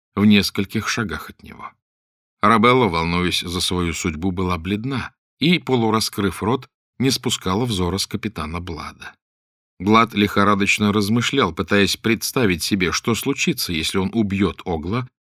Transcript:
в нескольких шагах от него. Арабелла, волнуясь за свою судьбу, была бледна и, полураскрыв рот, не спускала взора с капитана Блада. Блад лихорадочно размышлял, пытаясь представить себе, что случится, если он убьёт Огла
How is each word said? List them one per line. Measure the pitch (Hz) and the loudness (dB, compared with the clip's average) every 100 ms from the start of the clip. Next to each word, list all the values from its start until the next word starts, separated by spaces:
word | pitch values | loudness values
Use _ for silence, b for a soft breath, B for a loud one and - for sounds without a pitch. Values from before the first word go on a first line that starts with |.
| _ 98 | _ 2
в | 104 | 6
нескольких | 104 92 - 98 113 - | 6 4 -4 -4 -4 -4
шагах | - 101 78 - | -4 -4 -8 -10
от | - | -18
него. | - - - _ _ _ _ _ _ - | -20 -16 -18 _ _ _ _ _ _ 0
Арабелла, | 104 113 120 127 110 | 4 6 6 6 4
волнуясь | 82 85 87 90 - | 2 0 0 0 -2
за | 90 87 | -4 -4
свою | - 90 85 | -2 -2 -2
судьбу, | 78 92 76 95 | -2 -4 -2 -4
была | 90 92 87 | -2 -2 -2
бледна | 87 104 127 107 80 _ _ - | -4 -4 -4 -6 -8 _ _ -2
и, | 156 170 | 2 2
полураскрыв | 131 127 110 110 - - 98 - | 2 2 2 2 0 -2 -2 -2
рот, | 101 131 - _ _ - | -2 -2 -4 _ _ -2
не | 131 | 0
спускала | - 120 - 92 98 123 | 0 -2 -4 -2 -2 0
взора | 95 87 95 | 0 -2 -2
с | - | -4
капитана | 104 - - 78 87 | -4 -6 -8 -8 -8
Блада. | 87 76 - - - _ _ _ _ _ _ _ | -8 -10 -12 -14 -20 _ _ _ _ _ _ _
Блад | 92 110 117 | 4 4 4
лихорадочно | 101 104 101 101 98 98 - 104 | 2 2 4 2 2 2 2 2
размышлял, | 107 101 120 - 139 98 | 2 0 0 0 0 0
пытаясь | 82 85 101 95 - | -2 0 2 2 0
представить | 110 110 - 135 107 87 | -2 -2 -2 0 0 0
себе, | - 98 87 | -2 0 0
что | - - 110 | -2 -2 -2
случится, | 135 143 - - - | -2 -2 -2 -2 -4
если | 80 78 98 | -4 -2 -2
он | 95 | -2
убьёт | 113 101 98 92 - 95 | 0 0 2 0 -2 -6
Огла | 80 82 120 127 _ | -4 -4 -4 -6 _